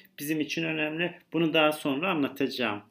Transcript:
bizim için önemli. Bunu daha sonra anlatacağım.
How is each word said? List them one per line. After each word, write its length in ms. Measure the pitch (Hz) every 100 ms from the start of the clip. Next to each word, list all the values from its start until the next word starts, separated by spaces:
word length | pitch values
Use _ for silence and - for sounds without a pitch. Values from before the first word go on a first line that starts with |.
| - -
bizim 220 | 143 156
için 240 | 147 -
önemli. 500 | 160 160 151 160 175 175 _
Bunu 220 | 160 165
daha 180 | 156 151
sonra 380 | 151 151 135 185
anlatacağım. 720 | 165 131 - 135 - 117 104 -